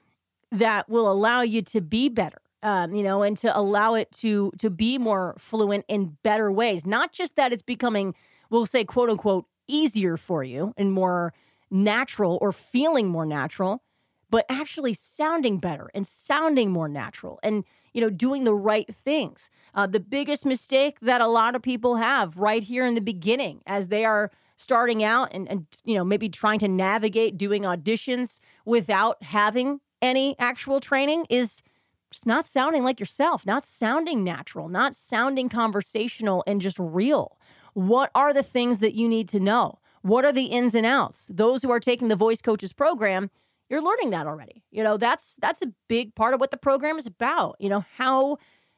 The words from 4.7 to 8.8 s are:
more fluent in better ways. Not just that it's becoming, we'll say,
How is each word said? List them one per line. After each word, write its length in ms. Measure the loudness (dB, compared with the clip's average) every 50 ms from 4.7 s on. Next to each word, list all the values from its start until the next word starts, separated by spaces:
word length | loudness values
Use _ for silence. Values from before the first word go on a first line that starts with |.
| -2 0 0 0 0 0
more 360 | 0 0 0 0 -2 -4 -6 -10
fluent 460 | -12 -2 2 2 4 4 2 0 -2 -2
in 300 | -2 -2 -2 -2 -6 -2 0
better 280 | 2 2 4 2 2
ways. 340 | 2 2 2 2 0 0 -2
Not 280 | -2 0 0 0 -2 -2
just 240 | -6 -6 -2 2 2
that 160 | 2 2 2
it's 100 | -2 -4
becoming, 520 | -6 -4 -2 0 0 0 0 0 -2 -4 -8 _ _ _ _ _ _
we'll 160 | 0 0 0
say, 180 | 2 2 0